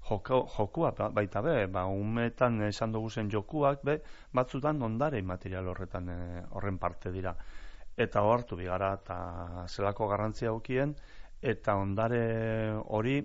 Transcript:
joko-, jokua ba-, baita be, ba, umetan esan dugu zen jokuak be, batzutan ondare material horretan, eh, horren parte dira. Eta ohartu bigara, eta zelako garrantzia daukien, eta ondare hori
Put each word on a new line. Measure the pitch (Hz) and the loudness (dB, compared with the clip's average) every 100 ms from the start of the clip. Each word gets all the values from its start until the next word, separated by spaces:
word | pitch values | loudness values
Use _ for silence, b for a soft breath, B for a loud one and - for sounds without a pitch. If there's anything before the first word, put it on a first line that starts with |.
| - | 0
joko-, | 107 - 131 120 | 0 4 2 2
jokua | - 104 - 160 104 | 0 0 2 0 2
ba-, | 107 | 2
baita | 104 101 101 | 2 2 2
be, | 127 147 98 | 2 2 2
ba, | 92 92 | 2 0
umetan | 98 104 117 117 - 127 113 104 | 0 0 2 0 4 4 4 2
esan | 101 113 | 2 0
dugu | 110 110 | 0 -2
zen | 113 104 | -2 0
jokuak | 104 98 156 143 143 | -2 -2 2 2 4
be, | 139 151 B B B | 0 -2 B B B
batzutan | 127 127 135 143 151 | 0 0 0 0 0
ondare | 117 110 151 127 | 0 0 0 0
material | 92 90 98 92 92 | -2 -4 -4 -4 -4
horretan, | 90 92 - 87 | -4 -6 -6 -6
eh, | 87 87 87 87 | -6 -6 -6 -6
horren | 98 101 95 | -4 -2 0
parte | 90 - 92 | -2 -2 -6
dira. | 92 92 85 B B B B B - | -4 -4 -4 B B B B B -2
Eta | 117 - | 2 4
ohartu | 104 120 123 87 | 4 4 2 -6
bigara, | 90 92 98 98 | -2 0 0 0
eta | - 90 87 85 87 87 87 | -4 -6 -6 -6 -6 -8 -8
zelako | - 98 104 107 | -2 0 2 2
garrantzia | 101 107 104 120 | 2 0 0 -2
daukien, | 110 - 127 139 147 B B B - | -2 0 0 0 -2 B B B -4
eta | 135 110 - 101 | -2 0 2 2
ondare | 98 98 113 120 113 113 113 110 110 107 - 107 | 2 2 2 2 2 2 0 0 0 -2 0 0
hori | 113 139 | 2 2